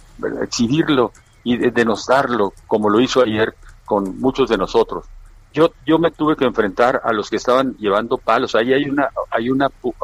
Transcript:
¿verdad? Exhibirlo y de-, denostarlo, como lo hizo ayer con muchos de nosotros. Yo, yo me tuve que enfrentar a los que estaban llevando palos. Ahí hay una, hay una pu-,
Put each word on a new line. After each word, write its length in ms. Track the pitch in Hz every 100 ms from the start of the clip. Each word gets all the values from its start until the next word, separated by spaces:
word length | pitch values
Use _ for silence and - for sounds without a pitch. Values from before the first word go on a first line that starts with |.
| - -
¿verdad? 260 | 110 -
Exhibirlo 680 | - - 113 151 156 135 110 - _ _
y 120 | 117 120
de-, 140 | 123
denostarlo, 800 | 117 113 101 - 131 131 120 98 - -
como 220 | 110 104
lo 100 | 107
hizo 220 | 127 131
ayer 320 | 117 110 110 - - -
con 360 | - 104 95 101
muchos 280 | 131 135 117
de 80 | 107
nosotros. 460 | 90 117 110 90 - - - - _
Yo, 180 | 143 165 -
yo 140 | 135 160
me 120 | 165
tuve 260 | - 151 156
que 80 | 127
enfrentar 540 | 104 104 90 120 131
a 80 | 123
los 160 | 107 95
que 80 | 107
estaban 380 | - 127 135 104
llevando 420 | 104 101 117 131
palos. 360 | - 117 123
Ahí 180 | 110 120
hay 120 | 135 147
una, 200 | 139 139 - -
hay 200 | 117 120
una 180 | 135 139
pu-, 260 | - 123 -